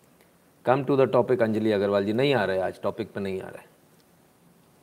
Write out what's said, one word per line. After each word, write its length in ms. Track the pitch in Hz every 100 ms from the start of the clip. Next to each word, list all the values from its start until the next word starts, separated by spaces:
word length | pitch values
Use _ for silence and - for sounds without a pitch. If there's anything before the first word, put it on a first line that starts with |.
| _ _ _ _ _ _ -
Come 220 | 135 139
to 100 | 135
the 140 | 131
topic, 280 | 131 120 123
अंजलि 300 | 110 107 110
अग्रवाल 320 | 101 101 101
जी, 80 | 101
नहीं 220 | 110 143
आ 100 | 127
रहे 160 | 95 95
आज, 220 | 90 -
टॉपिक 300 | 101 98 104
पे 80 | 104
नहीं 220 | 98 95
आ 60 | -
रहे, 140 | - - _ _ _ _ _ _ _ _ _ _ _